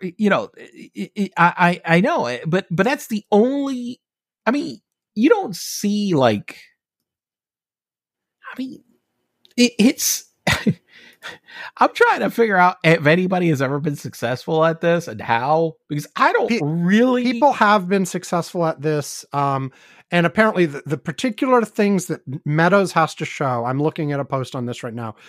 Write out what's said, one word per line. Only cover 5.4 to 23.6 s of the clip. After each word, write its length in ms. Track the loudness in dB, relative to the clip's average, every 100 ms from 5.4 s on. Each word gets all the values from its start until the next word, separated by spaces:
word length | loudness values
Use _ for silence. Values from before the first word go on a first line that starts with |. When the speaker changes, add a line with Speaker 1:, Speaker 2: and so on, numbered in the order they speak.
| -2
Speaker 1:
see, 600 | -10 -12 -6 -4 -2 0
like, 440 | 2 2 0 -4 -18 -20 _ _ _ _ _ _ _ _ _ _ _ _ _ _ _ _ _ -18
I 80 | -12
mean, 240 | -12 -14 _ _ _ _ _ _ _ 0
it, 140 | 2 4
it's, 460 | 2 2 -2 -4 -8 _ -4
<laughs> 200 | -2 -2 -4 _ -20 -20 _ -20 -20 -20 -18 -6 0
I'm 160 | 2
trying 280 | 4 2 2
to 100 | -2
figure 260 | 0 2 4
out 200 | 4 4
if 240 | 2 4 4
anybody 440 | 4 2 0 0
has 100 | 0
ever 180 | -2 -2
been 180 | -4 -6
successful 680 | -10 -8 -6 -6 -2 2
at 160 | 2 2
this 260 | 0 0 -2
and 140 | -8
how, 540 | -2 0 2 0 0 -4 -8
because 180 | -8 -6 0
I 160 | 2
don't 160 | 2 0
Speaker 2:
Pe-, 120 | -2
Speaker 1:
really 640 | -2 0 2 4 4 2
Speaker 2:
people 280 | 0 2 2
have 360 | 4 4 4 2
been 180 | -2 -2
successful 580 | -6 -4 -4 -4 -2
at 160 | -2 -2
this. 460 | -4 -4 -4 -12 -8
Um, 360 | -4 -2 -2 -6 -12 _ _ -4
and 140 | 0
apparently 400 | 0 2 2 2
the, 180 | 0 -2 -8
the 100 | -8
particular 640 | -8 -6 -6 -2 2 2
things 440 | 0 0 0 0 -2
that 160 | -8 -10 -8 -2
Meadows 460 | 2 4 4 2
has 220 | 0 -2 -2
to 100 | -10
show, 400 | -4 -4 -2